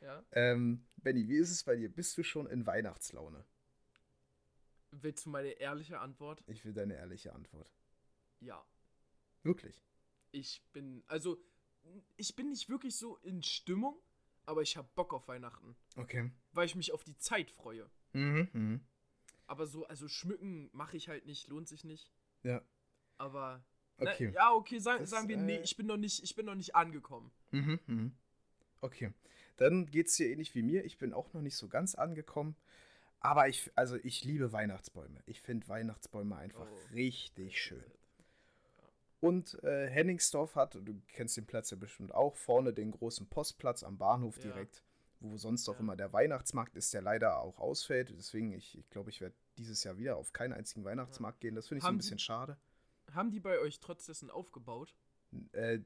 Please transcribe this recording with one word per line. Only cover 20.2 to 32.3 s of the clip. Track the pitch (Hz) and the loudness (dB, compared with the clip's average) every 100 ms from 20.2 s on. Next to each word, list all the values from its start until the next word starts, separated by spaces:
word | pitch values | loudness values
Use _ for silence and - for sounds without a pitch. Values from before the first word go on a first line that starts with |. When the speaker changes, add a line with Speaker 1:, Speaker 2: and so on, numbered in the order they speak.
| 170 185 190 170 139 | -6 -6 -8 -10 -12
Speaker 1:
mach | 131 151 | -12 -10
ich | 156 170 | -8 -8
halt | 147 | -10
nicht, | 143 135 - | -10 -12 -8
lohnt | 151 165 | -10 -10
sich | 156 | -12
nicht. | 160 156 - _ _ _ | -14 -16 -18 _ _ _
Speaker 2:
Ja. | 123 123 - _ _ _ _ - | -4 -2 -6 _ _ _ _ -12
Speaker 1:
Aber, | 135 139 131 127 - _ _ - | -8 -6 -6 -8 -16 _ _ -2
na, | - | 0
Speaker 2:
Okay. | - 110 | 2 2
Speaker 1:
ja, | 92 233 | 8 10
okay, | 226 - 233 | 8 6 0
sa-, | 208 247 | 2 2
Speaker 2:
Das, | 185 | 0
Speaker 1:
sagen | 220 220 | 0 0
wir, | 208 | 2
nee, | 196 165 | 2 2
Speaker 2:
äh, | |
Speaker 1:
ich | 190 - | -2 -2
bin | 214 | -2
noch | 208 | 0
nicht, | 208 - | 0 -2
ich | 185 | -4
bin | - | -6
noch | 214 | -4
nicht | 190 180 | -4 2
angekommen. | 170 165 147 - 120 120 - _ | 4 4 0 -10 -12 -14 -20 _
Speaker 2:
Mhm, | 139 143 165 - | 0 2 0 0
mhm. | 113 117 - _ _ _ _ _ _ | 0 0 -4 _ _ _ _ _ _
Okay. | 131 - 110 - - - - | -8 -4 -6 -6 -18 -20 -10
Dann | - - 185 160 | 6 8 8 4
geht's | 147 170 - | 4 6 6
dir | 131 | 4
ähnlich | 147 160 | 2 -2
wie | 123 | 2
mir. | 113 185 | 4 4
Ich | 170 - | 0 -4
bin | 131 | -4
auch | - - | -2 -4
noch | 165 | -4
nicht | 143 | -4
so | - 101 | -4 -2
ganz | 135 185 | 0 2
angekommen. | - 156 156 151 | 2 0 -2 -6